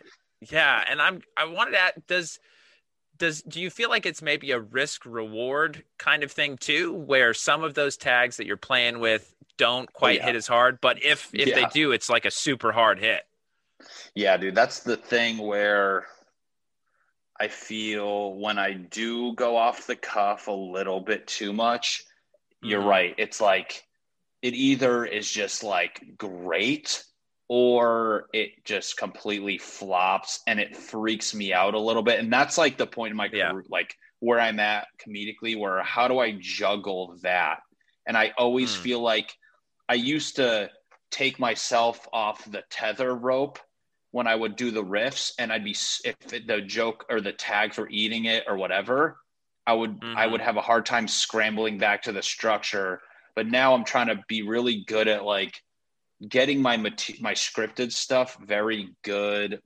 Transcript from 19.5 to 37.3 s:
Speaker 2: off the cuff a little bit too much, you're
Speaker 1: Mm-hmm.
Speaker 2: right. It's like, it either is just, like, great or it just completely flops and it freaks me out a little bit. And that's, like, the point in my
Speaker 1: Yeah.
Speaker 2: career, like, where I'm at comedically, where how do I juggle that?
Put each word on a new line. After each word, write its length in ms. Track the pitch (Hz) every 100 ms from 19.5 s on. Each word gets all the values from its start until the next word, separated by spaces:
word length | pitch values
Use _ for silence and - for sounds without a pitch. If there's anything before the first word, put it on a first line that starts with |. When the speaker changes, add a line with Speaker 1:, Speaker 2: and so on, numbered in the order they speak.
| 117
Speaker 2:
off 320 | 117 - -
the 80 | 120
cuff 520 | - 107 101 101 -
a 40 |
little 500 | 98 92 92 95 92
bit 260 | 95 101 -
too 260 | - 104
much, 500 | 104 117 120 - - - _ _ _ _ _
you're 200 | 113 104
Speaker 1:
Mm-hmm. 80 | 101
Speaker 2:
right. 260 | 95 90 82
It's 240 | 107 -
like, 420 | 104 95 87 - _ _ _ _ _ -
it 120 | 123
either 520 | 120 135 131 127 120 120
is 240 | 107 101
just, 320 | 107 98 -
like, 540 | 107 92 87 - - -
great 840 | 104 90 90 85 113 151 - - - _ _ _ -
or 800 | 123 123 120 117 113 113 104 -
it 300 | 110 101 - -
just 320 | 101 - -
completely 600 | 101 - 107 104 101 95
flops 840 | - - 98 90 92 95 - - -
and 120 | 104
it 160 | 104 -
freaks 580 | - 110 110 107 - 107
me 180 | 98
out 200 | 90 98
a 60 | 107
little 240 | 110 113
bit. 160 | 110 113
And 120 | 113
that's, 260 | 123 143 -
like, 200 | 151 -
the 100 | 117
point 240 | - 113
in 60 | 107
my 120 | 104
Speaker 1:
Yeah. 220 | 107 87
Speaker 2:
career, 100 | 95 90
like, 260 | 92 87 - _ -
where 200 | 117 117
I'm 200 | 113 107
at 280 | 107 107 - _ -
comedically, 520 | 104 104 104 113 110
where 260 | 98 95
how 240 | 92 120 123
do 120 | 127
I 180 | 117 101
juggle 800 | 87 - 98 104 95 92 90 87
that? 360 | 90